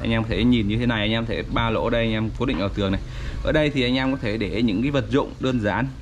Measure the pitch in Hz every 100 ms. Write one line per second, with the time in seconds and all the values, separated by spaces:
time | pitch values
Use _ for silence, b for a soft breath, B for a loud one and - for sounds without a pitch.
0 | 117 113 110 90 120 120 101 113 120 113
1 | 107 113 117 80 - 117 117 107 107 117
2 | 113 110 110 - 120 127 98 104 98 95
3 | B B B B - 151 151 135 123 131
4 | 131 135 120 110 101 101 120 95 135 139
5 | 110 135 - - 131 123 104 95 131 -